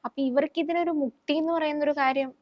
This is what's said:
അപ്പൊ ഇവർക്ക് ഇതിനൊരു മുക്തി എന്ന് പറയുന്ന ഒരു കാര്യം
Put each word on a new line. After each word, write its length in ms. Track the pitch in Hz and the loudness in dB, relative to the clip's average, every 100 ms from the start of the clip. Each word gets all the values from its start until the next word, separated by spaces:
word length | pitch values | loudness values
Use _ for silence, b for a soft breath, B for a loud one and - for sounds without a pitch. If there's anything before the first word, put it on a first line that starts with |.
അപ്പൊ 180 | 247 - | -10 -4
ഇവർക്ക് 360 | 269 254 302 330 | 0 2 0 -2
ഇതിനൊരു 320 | 311 339 349 | -2 0 0
മുക്തി 420 | 311 269 - - | 0 -2 -4 -4
എന്ന് 200 | 302 320 | -2 0
പറയുന്ന 320 | 330 311 294 | 0 0 0
ഒരു 60 | 294 | 0
കാര്യം 420 | 285 269 269 262 - | 2 2 2 -2 -8